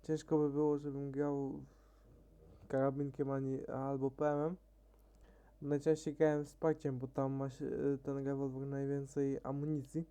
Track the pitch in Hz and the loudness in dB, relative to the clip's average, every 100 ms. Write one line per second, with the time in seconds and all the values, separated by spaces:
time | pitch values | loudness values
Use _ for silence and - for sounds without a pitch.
0 | - 156 - 156 147 139 151 143 147 139 | -2 -4 2 2 4 4 2 2 -2 -6
1 | 143 135 147 139 135 147 135 - - - | -4 -2 0 0 -2 -6 -12 -20 -20 -20
2 | - - - - - - - 135 139 139 | -20 -20 -20 -20 -20 -20 -2 2 2 0
3 | 143 135 139 139 135 135 - 131 135 139 | -4 -2 0 0 0 -2 -4 -4 -2 0
4 | 135 135 147 147 156 185 - - - - | -2 2 2 4 0 -2 -12 -20 -20 -20
5 | - - - - - - 143 143 151 151 | -20 -20 -20 -20 -20 -10 -2 2 4 2
6 | 156 147 156 147 147 - 165 156 143 127 | 0 4 4 4 -2 0 0 2 0 -2
7 | 131 135 135 135 135 127 139 - 139 139 | -4 -2 0 0 -4 -4 -4 0 0 0
8 | 135 139 135 139 139 131 139 139 139 143 | -2 -4 -2 -2 -2 -4 -4 -2 -2 -2
9 | 139 147 139 135 131 139 151 151 131 160 | -2 0 0 0 -2 -2 0 -2 -2 -6
10 | 165 | -6